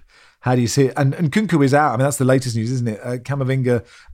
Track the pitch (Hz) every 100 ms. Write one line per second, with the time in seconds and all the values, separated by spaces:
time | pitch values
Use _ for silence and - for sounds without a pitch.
0 | - _ - _ - 127 120 - 135 -
1 | 135 143 165 214 208 165 139 143 151 117
2 | 139 - 131 131 127 113 113 131 117 104
3 | 127 123 120 139 127 135 123 120 - -
4 | -